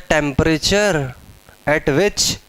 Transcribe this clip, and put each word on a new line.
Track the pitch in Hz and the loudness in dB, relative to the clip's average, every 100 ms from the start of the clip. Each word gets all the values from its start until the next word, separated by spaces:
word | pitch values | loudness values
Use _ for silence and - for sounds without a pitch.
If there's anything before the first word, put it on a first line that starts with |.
| - | 0
temperature | 160 147 131 156 160 - 202 208 160 135 - - - - - - | 0 0 0 0 0 0 2 2 0 -4 -10 -20 -20 -20 -10 -2
at | 151 156 139 | 0 2 2
which | 208 - - - | 0 0 -4 -4